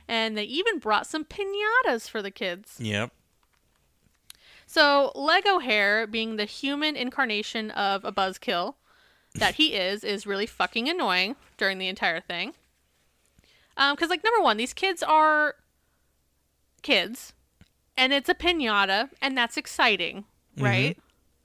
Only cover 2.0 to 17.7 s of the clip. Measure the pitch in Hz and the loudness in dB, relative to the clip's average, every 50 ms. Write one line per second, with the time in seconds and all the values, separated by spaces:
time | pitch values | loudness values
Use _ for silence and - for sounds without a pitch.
2 | - - - 220 196 196 - - 214 185 175 190 214 - - - 117 107 104 101 | -4 -8 -8 -8 -8 -8 -8 -6 -6 -6 -6 -8 -12 -18 -14 -8 -4 -2 -2 -2
3 | 113 127 _ _ _ _ _ _ _ _ _ _ _ _ _ _ _ _ _ _ | -2 -4 _ _ _ _ _ _ _ _ _ _ _ _ _ _ _ _ _ _
4 | _ _ _ _ _ - - _ _ - - - _ - - 330 302 285 285 285 | _ _ _ _ _ -20 -20 _ _ -20 -20 -20 _ -2 4 6 6 6 6 6
5 | 277 269 - 269 277 311 339 392 392 403 381 349 254 247 214 208 202 202 208 220 | 4 2 0 -2 2 4 4 4 4 4 2 2 2 2 2 4 4 4 4 2
6 | 226 214 220 226 226 226 220 208 208 202 - - - 277 285 285 302 311 294 262 | 0 -2 -4 -4 -4 -4 -2 -4 -4 -6 -6 -6 -4 -4 -2 -2 -2 -2 -2 -2
7 | 247 254 - - 269 226 208 208 214 - - 226 214 214 - - 202 196 196 196 | -6 -4 -2 -2 -2 0 0 -4 -4 -4 -6 -6 -6 -6 -4 -2 -2 0 -2 -2
8 | - - 196 202 190 190 185 - - 233 190 175 180 220 285 _ _ _ _ _ | -4 -4 -2 0 0 -2 -2 -6 -4 -2 -2 -2 -2 -4 -8 _ _ _ _ _
9 | _ _ _ _ _ _ - - 220 185 - - 311 302 - 202 180 185 202 214 | _ _ _ _ _ _ -4 0 0 0 2 2 2 2 2 0 -2 -2 -4 -4
10 | - 214 202 196 - 208 196 196 214 - - - 180 - - 226 233 294 349 359 | -4 -4 -4 -4 -4 -4 -4 -4 -4 -4 -4 -4 -4 -2 -2 -4 -4 -2 -2 -2
11 | 277 202 180 180 185 202 277 - _ _ _ - 214 190 190 185 185 185 190 - | 0 0 2 2 0 0 -4 -8 _ _ _ -2 -2 -2 -2 -2 -6 -6 -6 -2
12 | 214 180 165 170 - - 180 170 185 262 - _ _ _ _ _ _ _ _ _ | -2 -2 -2 -2 -6 -8 -8 -6 -6 -8 -10 _ _ _ _ _ _ _ _ _
13 | _ _ _ _ _ _ _ _ _ _ _ _ _ _ - - 269 285 285 - | _ _ _ _ _ _ _ _ _ _ _ _ _ _ -2 0 2 2 2 0
14 | 339 311 359 311 - 427 480 440 349 254 214 214 240 - - - 392 381 359 - | 0 0 0 0 0 2 2 4 4 4 4 2 0 -6 -4 -2 -2 -2 -2 0
15 | - - 311 311 311 311 302 302 302 294 - _ _ _ _ _ _ _ _ _ | 0 4 4 6 6 6 4 4 2 0 -2 _ _ _ _ _ _ _ _ _
16 | _ _ _ _ _ _ _ _ _ _ _ _ _ _ _ _ - - 262 190 | _ _ _ _ _ _ _ _ _ _ _ _ _ _ _ _ -2 2 2 2
17 | 175 196 247 - - - - _ _ _ _ _ - _ | 2 0 -6 -12 -16 -18 -20 _ _ _ _ _ -20 _